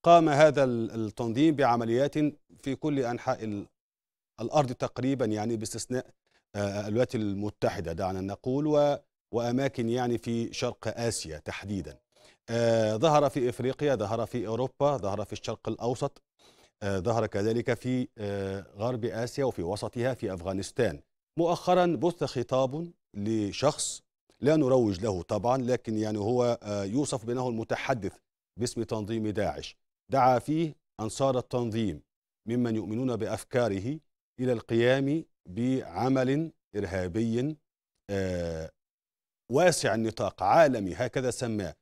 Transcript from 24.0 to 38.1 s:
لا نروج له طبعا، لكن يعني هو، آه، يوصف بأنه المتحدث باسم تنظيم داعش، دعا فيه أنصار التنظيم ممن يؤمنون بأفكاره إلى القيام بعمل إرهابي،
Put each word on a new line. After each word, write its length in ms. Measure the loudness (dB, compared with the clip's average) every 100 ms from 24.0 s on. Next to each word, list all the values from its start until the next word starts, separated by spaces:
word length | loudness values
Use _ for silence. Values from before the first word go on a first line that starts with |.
| _ _ _ _
لا 160 | 2 4
نروج 440 | 6 4 4 2
له 220 | -2 -4
طبعا، 360 | -2 -2 2 0
لكن 400 | 0 -2 -2 -4
يعني 200 | -2 -2
هو، 400 | 0 2 2 0
آه، 220 | -4 -4
يوصف 400 | -2 -2 -2 -4
بأنه 240 | -4 -4 -2
المتحدث 640 | -4 -4 -4 -2 -2 -2 -10 _ _ _ -6
باسم 260 | -6 -4
تنظيم 460 | -6 -6 -4 -4 -2
داعش، 480 | -2 -2 -4 -12 -18 _ _ _
دعا 300 | 4 6 4
فيه 360 | 0 -2 -2 -6 _ -8
أنصار 380 | -8 0 0 0
التنظيم 640 | -2 -4 -2 -2 -2 -4 _ _ _ _ -4
ممن 300 | 0 0 0
يؤمنون 400 | -2 -4 -2 -2
بأفكاره 840 | -4 -6 -2 0 2 0 -4 -8 _ _ _ -4
إلى 120 | -2
القيام 720 | -2 0 4 4 4 2 -2 -4 _ -12
بعمل 1080 | -4 0 0 -2 -2 2 2 2 0 -2 _ _ -6
إرهابي، 800 | -4 -2 -2 -2 0 0 -2 -6 _ _ _ _ -6